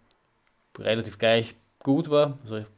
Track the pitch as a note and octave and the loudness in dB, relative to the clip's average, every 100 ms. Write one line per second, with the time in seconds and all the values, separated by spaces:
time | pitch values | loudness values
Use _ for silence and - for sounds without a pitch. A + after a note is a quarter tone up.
0 | _ _ _ _ _ _ _ - G#2 A2+ | _ _ _ _ _ _ _ -6 -2 -2
1 | A2 F#2+ A2+ A#2 A2+ - _ _ C3+ C#3+ | -4 0 2 2 0 -10 _ _ 0 0
2 | D#3+ D3 C#3+ C3+ A2 A2 G#2+ | 2 2 2 -2 -10 -10 -10